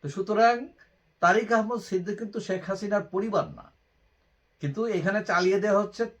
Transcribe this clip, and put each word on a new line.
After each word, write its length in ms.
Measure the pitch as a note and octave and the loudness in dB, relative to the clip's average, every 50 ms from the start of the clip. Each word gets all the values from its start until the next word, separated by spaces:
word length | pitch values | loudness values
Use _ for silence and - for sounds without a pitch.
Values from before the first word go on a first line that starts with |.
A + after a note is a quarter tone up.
তো 60 | - C#3+ C#3+ | -8 -8 -6
সুতরাং 400 | F#3 F#3+ F#3+ G#3+ G#3 A3+ A#3 A#3+ A#3+ C4+ C#4+ - _ - _ _ _ _ _ _ _ | -6 -4 -2 4 4 6 6 4 2 -4 -12 -16 _ -20 _ _ _ _ _ _ _
তারিক 260 | - F3 F#3+ A3 A3 G3+ A#3 | 4 4 4 4 4 2 2
আহমদ 240 | A3 G#3+ G#3+ A#3+ A3+ - - | 2 2 0 -2 -4 -4 -2
সিদ্দিকী 300 | F#3+ F#3 F3 G3+ G3+ - | -4 -2 -2 -2 -6 -6
কিন্তু 180 | A#3 G3+ - A3+ F3+ - | -8 -8 -8 -8 -4 -4
শেখ 140 | F#3+ F#3 - - | -4 -4 -4 -6
হাসিনার 340 | G3 F#3+ G#3 G3+ G#3 G3+ - - - | -6 -4 -2 -2 -2 -2 -2 -2 -4
পরিবার 320 | F#3 G3+ A3+ G3+ E3+ G#2 D#2 C#2+ - | -2 -2 0 0 0 -2 -2 -8 -18
না, 80 | - - _ _ _ _ _ _ _ _ _ _ _ _ _ _ _ _ _ _ | -20 -20 _ _ _ _ _ _ _ _ _ _ _ _ _ _ _ _ _ _
কিন্তু 200 | - C#3+ C#3 G#3+ A3+ A#3 G#3 | -6 -6 -2 -2 -2 -2 -2
এখানে 240 | F3+ D3+ F#3+ G3 G#3+ G#3 - | -2 -2 0 -2 -2 -2 0
চালিয়ে 280 | F3+ F3 F3+ F#3 F#3+ G3+ G3 | 0 2 2 4 2 2 2
দেওয়া 180 | G#3 G3 G3+ | 2 2 2
হচ্ছে 200 | G#3 G#3 - - A3+ A#3 - _ | 2 0 -4 -6 -6 -6 -6 _